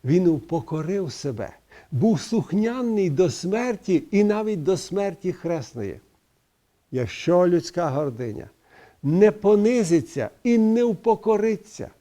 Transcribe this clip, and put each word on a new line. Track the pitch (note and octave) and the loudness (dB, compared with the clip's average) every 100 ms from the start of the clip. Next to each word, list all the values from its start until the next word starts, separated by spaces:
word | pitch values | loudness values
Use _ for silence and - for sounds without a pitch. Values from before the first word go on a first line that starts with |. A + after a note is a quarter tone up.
Він | B2+ E3+ F3+ | 2 2 4
упокорив | D#3 - D#3+ - D#3 D#3 G3 F3 | 0 -2 -8 -6 -8 -4 -4 -6
себе, | - C#3+ A2+ F2+ - _ - _ | -8 -8 -8 -10 -14 _ -20 _
був | B2+ G3+ F#3 | 0 2 2
слухняний | - A3+ - G3 A3 B3 B3 G#3+ F#3 | 0 -4 -2 -2 -2 -2 -4 0 0
до | C#3 F3+ | 2 0
смерті | - F3 G#3+ B3 A3 - - - | 0 -4 -4 -2 -6 0 -2 2
і | G3+ | 2
навіть | G#3 G#3 G#3+ G#3 | 2 2 -2 -2
до | D3 F#3 | -2 -2
смерті | - F#3 G3+ F3 F3+ | -2 -4 -4 -6 -8
хресної. | - E3+ E3 A#2 B2 G2+ - _ _ _ _ _ _ _ _ _ | -6 -4 -6 -6 -10 -10 -10 _ _ _ _ _ _ _ _ _
Якщо | B2+ A#2 - - F3 F3+ | -6 -4 -4 2 4 4
людська | F3 E3+ - E3 | 2 -2 -6 -4
гординя | C3+ D3+ A#2 B2 G#2+ - _ _ - - _ | -4 -6 -6 -10 -10 -14 _ _ -20 -20 _
не | C#3 E3+ G#3 | 0 4 4
понизиться | G#3 G3 G#3 G#3 B3 F#3 E3 - - G#2+ _ | 4 2 4 4 2 2 2 0 -6 -8 _
і | A#3+ A#3 | 0 4
не | A3 A3+ | 4 4
упокориться | A#3+ G3+ A3+ A3 A3 G#3+ A3 G#3+ - - - _ | 2 0 0 0 2 0 0 -2 -8 -14 -14 _